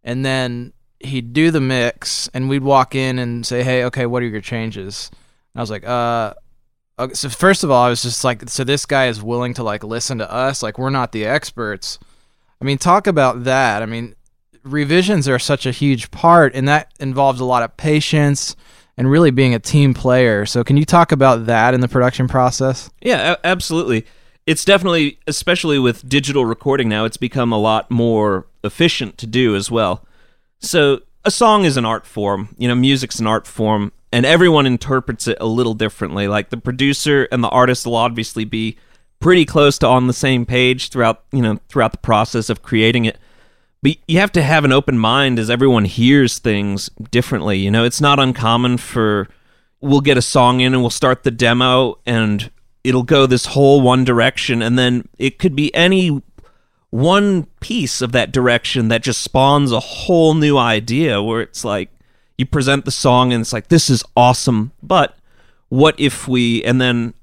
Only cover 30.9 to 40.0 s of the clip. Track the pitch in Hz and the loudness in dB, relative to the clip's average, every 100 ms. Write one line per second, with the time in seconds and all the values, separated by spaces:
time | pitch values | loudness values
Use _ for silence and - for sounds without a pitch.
30.9 | 135 _ _ 196 - 233 214 180 135 113 | 0 _ _ -4 2 4 4 2 0 -2
31.9 | 110 - - 101 98 107 - 120 123 127 | -4 -8 -4 -2 -2 -6 -4 -2 2 2
32.9 | 139 131 - 110 110 - - 107 107 101 | 2 -2 -4 -2 -2 -4 -4 -2 0 -2
33.9 | - _ 117 131 165 180 151 135 123 - | -10 _ -2 2 4 6 4 2 -2 -2
34.9 | 131 - 113 - 110 113 113 120 110 110 | -4 -4 -8 -6 -4 -2 0 -2 -2 -6
35.9 | - 92 90 101 104 - 117 127 127 139 | -4 -8 -4 -2 -4 -4 -8 -8 -2 0
36.9 | 139 151 143 127 127 117 127 127 123 120 | 0 0 0 2 -2 0 2 2 0 -2
37.9 | 117 120 117 110 - 110 110 110 - _ | -2 -2 -4 -8 -8 -6 -6 -6 -8 _
38.9 | _ _ _ 170 185 151 156 143 - 147 | _ _ _ 4 4 4 4 2 2 2
39.9 | 127 | 2